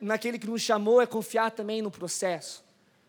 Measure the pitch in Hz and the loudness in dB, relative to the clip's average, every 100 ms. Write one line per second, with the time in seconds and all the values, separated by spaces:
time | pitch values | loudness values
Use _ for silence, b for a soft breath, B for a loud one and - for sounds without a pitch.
0 | 208 220 233 233 208 226 - 214 208 240 | -2 -2 -2 -4 -6 -4 2 2 6 6
1 | 240 220 - 226 226 220 208 220 214 - | 6 0 -2 0 0 -2 -6 -4 -4 -6
2 | 175 - 190 165 - - _ _ b b | -8 -4 -2 -2 -8 -16 _ _ b b